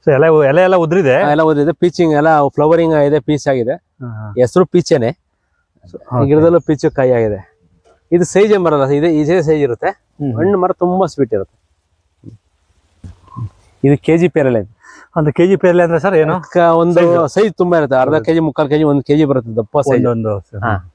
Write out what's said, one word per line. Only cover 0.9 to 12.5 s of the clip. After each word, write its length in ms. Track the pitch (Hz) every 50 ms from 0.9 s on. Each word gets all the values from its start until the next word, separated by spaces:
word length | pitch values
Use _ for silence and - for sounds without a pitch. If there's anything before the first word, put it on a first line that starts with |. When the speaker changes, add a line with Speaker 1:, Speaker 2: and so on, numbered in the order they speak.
| 165 190 180 135 123 147 190
Speaker 2:
ಹಾ, 80 | 143
ಎಲ್ಲ 100 | 147 151
ಉದ್ರಿದೆ. 300 | 160 156 156 143 147 160
ಪೀಚಿಂಗ್ 420 | 156 _ - 175 - - 175 160 151
ಎಲ್ಲ 340 | 143 147 160 160 147 143
ಫ್ಲವರಿಂಗ್ 480 | 139 _ - 147 151 170 170 170 160 160
ಆಗಿದೆ, 240 | 151 143 143 147 151
ಪೀಚ್ 280 | - - 151 143 -
ಆಗಿದೆ. 260 | 151 135 131 117 117 151
Speaker 1:
ಹಾ, 340 | - _ _ _ _ 135
ಹಾ. 220 | 120 113 107 107 107 101
Speaker 2:
ಹೆಸರು 280 | 123 123 120 - 180 185
ಪೀಚೇನೆ. 460 | - - 180 156 - 170 143 113 117 160 _ _ _ _ _ _ _ _ _ _ _ _ _ _ -
Speaker 1:
So, 40 | -
Speaker 2:
ಈ 220 | - - - 127
Speaker 1:
ಓಕೆ. 80 | 123 143
Speaker 2:
ಗಿಡದಲ್ಲೂ 340 | 139 147 156 156 165 175 170
ಪೀಚು 320 | - - 156 139 - 156
ಕಾಯಿ 200 | - - 131 127
ಆಗಿದೆ. 280 | 127 117 113 107 104 95 90 _ _ _ _ _ _ _ _ _ _ _ _ _
ಇದು 120 | 165 175 175
ಸೈಜ್ 300 | - - 190 202 220 208
ಏನ್ 100 | 202 180
ಬರಲ್ಲ, 220 | 165 151 143 139
ಇದು 220 | 135 143 143 151
ಇದೇ 340 | 175 160 151 151 143 175 190
ಸೈಜ್ 220 | 160 151 156 151 147
ಇರುತ್ತೆ. 260 | 127 117 - - 175
Speaker 1:
ಹ್ಮ್. 480 | - _ _ _ _ _ 147 139 117
Speaker 2:
ಹಣ್ಣು 200 | 113 156 190 202
ಮರ 140 | 190 180 180
ತುಂಬಾ 340 | 180 _ 180 180 180 190 190
ಸ್ವೀಟ್ 280 | 160 - - 139 113 -
ಇರುತ್ತೆ. 240 | 101 95 - _ _ _ _ _ _ _ _ _ _ _ _ _ _ _ - 113 _ _ _